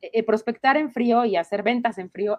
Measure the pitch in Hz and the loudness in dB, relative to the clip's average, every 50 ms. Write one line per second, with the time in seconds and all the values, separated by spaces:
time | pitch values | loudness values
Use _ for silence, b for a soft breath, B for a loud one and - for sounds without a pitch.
0 | - - - 226 220 226 214 226 - - 233 - - 269 277 302 311 277 - 247 | -16 -4 -2 -2 0 2 0 0 0 -4 -8 0 2 2 2 2 0 -2 -2 0
1 | 240 240 226 240 240 233 196 170 170 - 202 202 196 220 240 247 240 233 208 196 | 2 4 4 4 4 2 0 0 -2 -2 -4 -2 0 0 0 0 0 -2 -4 -6
2 | 185 185 - - 202 208 208 | -10 -12 -8 -6 -4 -2 -4